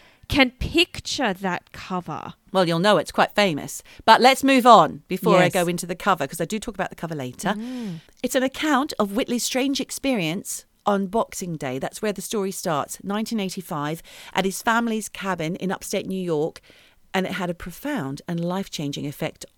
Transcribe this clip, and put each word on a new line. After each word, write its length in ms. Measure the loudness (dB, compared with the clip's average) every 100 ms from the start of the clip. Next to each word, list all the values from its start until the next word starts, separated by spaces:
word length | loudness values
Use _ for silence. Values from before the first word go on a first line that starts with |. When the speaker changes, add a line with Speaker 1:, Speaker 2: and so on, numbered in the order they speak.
| -20 _ -4
Speaker 1:
can 220 | 4 4
picture 840 | 2 -2 0 0 -2 -8 -2 -2
that 380 | -2 -4 -4 _
cover. 600 | -18 -6 -6 -6 -10 -12 -18 _
Speaker 2:
Well, 160 | 2 2
you'll 120 | 4
know 180 | 4 4
it's 140 | 2
quite 240 | 0 0 2
famous. 480 | 0 0 -6 -12 -16 -4 6
But 160 | 8
let's 220 | 8 6
move 220 | 4 6 10
on 380 | 10 10 2 -8
before 300 | -2 4 6
I 60 |
Speaker 1:
Yes. 100 | 6
Speaker 2:
go 140 | 2 0
into 180 | -2 -4
the 100 | -4
cover, 300 | 0 2 0
'cause 140 | -4
I 40 | -4
do 140 | -4
talk 140 | -6 -6
about 140 | -8
the 60 | -6
cover 180 | -8
later. 360 | -6 -8 -4 -4
Speaker 1:
Mm. 500 | -4 -6 -8 -8 -10 -14 _
Speaker 2:
It's 100 | -2 0
an 60 |
account 520 | 0 -2 0 2 0 -2
of 140 | -2 0
Whitley's 280 | 0 -2
strange 360 | -2 0 0 -2
experience 840 | -4 -4 -2 0 0 -2 -6 -12 -12 _ 0
on 220 | 0 0
Boxing 500 | -2 -2 -6 -8 -6
Day. 200 | -6 -6
That's 240 | -6 -4
where 120 | -6
the 80 | -4
story 300 | -4 -4 -4
starts, 460 | -4 -2 -2 -4 -8
nineteen 360 | -6 -4 -2 -4
eighty-five, 640 | -4 -6 -8 -6 -4 -6 -10 -20 -6
at 120 | -2 -2
his 160 | -2
family's 480 | 0 0 0 -4 -6
cabin 460 | -8 -6 -4 -4 -4
in 140 | -4
upstate 360 | -6 -4 -6 -4
New 120 | -6
York, 400 | -2 0 -2 -4 _ -20 _ _ _
and 120 | -4 -4
it 60 |
had 160 | -4 -6
a 40 |
profound 680 | -6 -10 -10 -6 -4 -6 -8 -6
and 160 | -4
life-changing 640 | -4 -4 -6 -6 -6 -6 -8
effect 400 | -6 -8 -8 -20